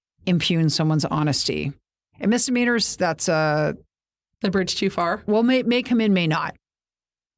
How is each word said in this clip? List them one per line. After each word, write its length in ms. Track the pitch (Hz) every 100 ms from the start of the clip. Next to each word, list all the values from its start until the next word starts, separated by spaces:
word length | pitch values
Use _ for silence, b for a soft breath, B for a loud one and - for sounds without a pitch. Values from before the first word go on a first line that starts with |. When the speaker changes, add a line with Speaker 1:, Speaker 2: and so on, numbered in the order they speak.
| _ _ -
Speaker 1:
impugn 460 | 175 - 165 160
someone's 340 | - 156 156 160
honesty. 680 | 156 151 139 - 76 139 - _ _ _ -
And 120 | 196
misdemeanors, 640 | 240 269 247 240 233 - -
that's 320 | 180 160 -
a 480 | 160 156 151 151 - _ _ _ _ _ _
Speaker 2:
The 80 | 202
bridge 260 | 190 180 -
too 140 | 190
far? 320 | 185 170 208 -
Speaker 1:
Well, 160 | 214
may, 180 | 233 254
may 220 | 226 240
come 180 | - 240
in, 140 | 220 190
may 100 | 165
not. 300 | 151 156 - _ _ _ _ _ _ _